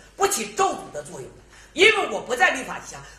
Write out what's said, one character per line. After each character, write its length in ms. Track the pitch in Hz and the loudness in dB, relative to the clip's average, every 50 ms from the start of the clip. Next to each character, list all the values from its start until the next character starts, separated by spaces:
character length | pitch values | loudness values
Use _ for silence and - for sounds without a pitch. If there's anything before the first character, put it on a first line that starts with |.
| - - _ | -20 -10 _
不 100 | - 392 | 2 2
起 200 | 392 - - - - - | 2 2 0 -4 -4 0
咒 140 | - 381 359 294 | 2 2 2 0
诅 160 | - - 139 | -2 -8 -10
的 100 | - 147 - | -10 -10 -10
作 160 | - 165 135 | -10 -12 -14
用 80 | 123 - | -14 -14
了， 80 | - - - - - - - - - | -16 -20 -20 -20 -20 -20 -20 -4 2
因 100 | 285 381 | 6 6
为 240 | 440 427 392 359 - | 6 6 4 0 -2
我 140 | 214 185 | -4 -6
不 120 | - - 247 | -4 -4 0
在 160 | - 370 339 | 2 2 2
律 140 | 269 262 - | 2 0 -6
法 160 | - - - - - | -8 -10 -10 -12 -14
下， 100 | - - - - - | -16 -16 -16 -18 -20